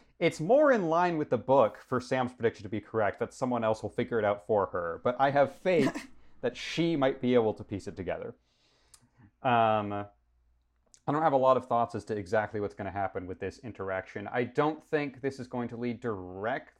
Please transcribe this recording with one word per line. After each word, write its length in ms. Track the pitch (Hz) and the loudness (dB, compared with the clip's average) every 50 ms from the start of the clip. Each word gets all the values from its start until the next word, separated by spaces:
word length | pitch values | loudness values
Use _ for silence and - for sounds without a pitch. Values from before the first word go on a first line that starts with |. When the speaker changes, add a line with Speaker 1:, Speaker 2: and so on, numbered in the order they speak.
| _ _ _ - | _ _ _ 0
Speaker 1:
It's 220 | - 240 - - | 0 0 0 0
more 320 | 156 180 240 285 311 277 254 | 0 4 4 6 6 6 4
in 160 | 220 180 160 | 4 2 0
line 300 | 160 170 180 175 170 156 | 2 2 2 2 0 -2
with 120 | 151 - | -2 -2
the 80 | 131 117 | -2 -4
book 400 | - - 135 139 117 104 - - - | 2 2 4 6 6 4 2 -4 -10
for 140 | - 127 123 | -4 -4 -4
Sam's 320 | 123 - 135 131 127 123 - | -2 -2 -2 -2 -2 -2 -4
prediction 320 | - 117 113 - - 98 | -2 -2 -2 -2 -2 -12
to 40 | 101 | -8
be 120 | 110 104 | -8 -8
correct 400 | - - - 113 104 98 - - | -8 -4 -2 0 0 0 0 -2
that 120 | 117 101 - | -6 -8 -6
someone 300 | - 135 123 123 117 113 | -6 -4 -2 -2 0 0
else 200 | 110 110 - - | 0 0 0 -4
will 80 | 101 | -10
figure 280 | - - 120 123 120 113 | -4 -4 -4 -2 0 0
it 60 | 104 | 2
out 200 | 101 104 104 - | 2 0 0 0
for 200 | - 110 101 95 | 0 2 2 2
her, 340 | - - 90 85 85 82 80 - | 2 -2 -4 -4 -4 -6 -4 -2
but 100 | 120 123 - | -2 0 2
I 100 | 135 143 | 0 2
have 240 | 131 143 139 - - | 4 4 2 2 0
faith 540 | - - 185 185 160 - - - 277 - - - - - | -4 0 2 2 4 4 2 0 -4 -12 -14 -20 -20 -20
Speaker 2:
<laughs> 160 | - - - | -20 -20 -6
Speaker 1:
that 160 | - 120 - | -6 -6 -6
she 400 | - - - - 160 170 170 165 | -6 -12 -8 -4 -2 0 0 2
might 240 | 143 135 135 139 - | 2 2 0 0 0
be 140 | - 123 123 | 0 2 4
able 200 | 123 113 107 101 | 4 4 2 -2
to 80 | - 104 | -4 -8
piece 240 | - 104 95 - | -10 -10 -10 -10
it 100 | 101 80 | -10 -10
together. 380 | - 92 87 85 85 95 117 123 _ _ _ _ _ _ _ _ _ _ _ _ - _ _ _ _ - - _ _ - | -10 -6 -6 -6 -6 -6 -12 -14 _ _ _ _ _ _ _ _ _ _ _ _ -20 _ _ _ _ -20 -20 _ _ -2
Um, 500 | 131 120 117 113 110 110 107 104 101 101 101 104 - _ _ _ _ _ _ _ _ _ _ _ _ _ _ _ _ _ _ - - | 2 4 4 4 4 4 2 0 -2 -4 -6 -6 -8 _ _ _ _ _ _ _ _ _ _ _ _ _ _ _ _ _ _ -6 -4
I 40 | 143 | -2
don't 100 | 151 160 | 2 2
have 120 | 160 139 | 4 4
a 40 | 131 | 6
lot 180 | 127 131 131 | 6 6 6
of 100 | 123 120 | 4 4
thoughts 280 | - 120 117 117 117 - | 0 0 0 0 0 -2
as 100 | 107 - | -8 -6
to 100 | - 110 | -4 -6
exactly 440 | 104 98 87 110 110 104 104 - 107 | -6 -4 0 0 0 0 0 -4 -4
what's 140 | 101 98 - | -6 -6 -6
gonna 160 | - 101 98 | -8 -10 -8
happen 360 | 90 101 98 92 - 98 92 | -4 -4 -4 -4 -4 -6 -8
with 120 | 90 92 - | -8 -10 -8
this 200 | 98 95 - - | -8 -8 -8 -10
interaction. 680 | - 113 98 - 98 95 95 95 - - - 107 101 101 - | -14 -14 -10 -8 -6 -4 -4 -6 -6 -8 -10 -10 -10 -6 -4
I 120 | 127 127 | -4 -4
don't 380 | 110 - - 147 151 156 156 - - | -2 0 0 0 0 0 -4 -10 -4
think 320 | - 151 147 143 127 123 127 | -4 -4 -4 -4 -8 -6 -8
this 160 | 135 131 - | -8 -6 -6
is 80 | 120 | -14
going 220 | - - 123 120 117 | -8 -6 -6 -6 -6
to 80 | 123 | -6
lead 240 | 113 123 123 117 110 | -6 -6 -6 -6 -4
direct, 720 | - 120 107 95 92 90 90 95 101 113 135 147 143 - _ _ | -6 -6 -6 -6 -8 -10 -10 -6 -4 -4 -4 -4 -8 -12 _ _